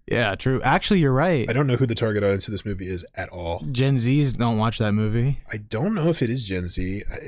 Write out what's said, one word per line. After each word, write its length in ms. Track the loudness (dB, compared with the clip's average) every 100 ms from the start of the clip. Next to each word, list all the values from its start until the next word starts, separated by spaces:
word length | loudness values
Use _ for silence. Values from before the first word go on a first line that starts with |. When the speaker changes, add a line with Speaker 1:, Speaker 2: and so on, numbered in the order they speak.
| -4
Speaker 1:
Yeah, 280 | 0 0 0
true. 260 | 0 0
Actually, 380 | 2 2 4 4
you're 120 | 4
right. 340 | 4 2 2 0
Speaker 2:
I 40 |
don't 140 | 0 2
know 80 | 2
who 100 | 0
the 100 | 0
target 280 | 0 2
audience 240 | 2 2 0
of 40 |
this 140 | -4 -6
movie 220 | -6 -6
is 180 | -8 -8 -10
at 140 | -10
all. 340 | -8 -6 -6 -4
Speaker 1:
Gen 240 | 0 2 2
Zs 380 | 2 2 2 0
don't 200 | 0 2
watch 220 | 0 0
that 140 | 0
movie. 460 | 2 2 2 0 -2 -6
Speaker 2:
I 40 | -10
don't 360 | -6 -4 -2
know 160 | 0 0
if 120 | 0
it 80 | 0
is 120 | -2
Gen 240 | -2 -4 -2
Z. 360 | -2 -2 -4 -6 -8